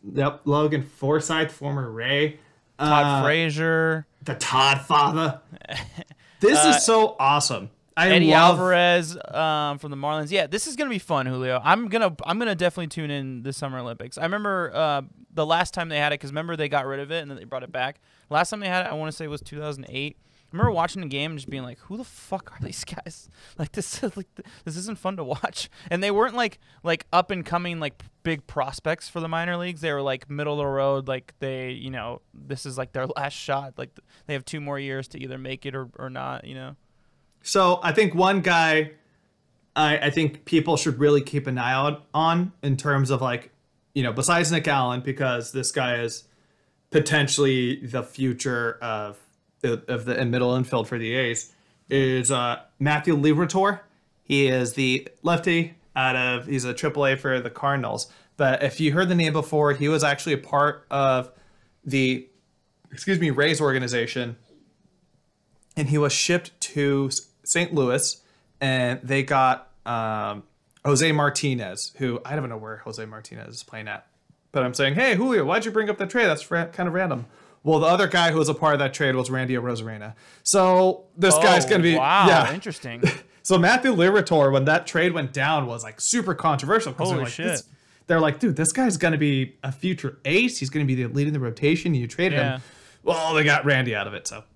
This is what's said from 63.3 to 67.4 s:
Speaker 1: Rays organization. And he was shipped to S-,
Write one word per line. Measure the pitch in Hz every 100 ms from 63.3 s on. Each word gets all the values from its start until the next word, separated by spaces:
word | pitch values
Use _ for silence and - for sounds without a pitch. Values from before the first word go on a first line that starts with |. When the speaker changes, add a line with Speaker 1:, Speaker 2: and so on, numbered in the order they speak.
Speaker 1:
Rays | 127 147 156
organization. | 147 131 123 123 117 131 120 117 _ _ _ _ _ _ _ _ _ _ _ _ _ -
And | 143
he | 151
was | 147
shipped | - - 175 170 _
to | - - 143 139 135
S-, | - - _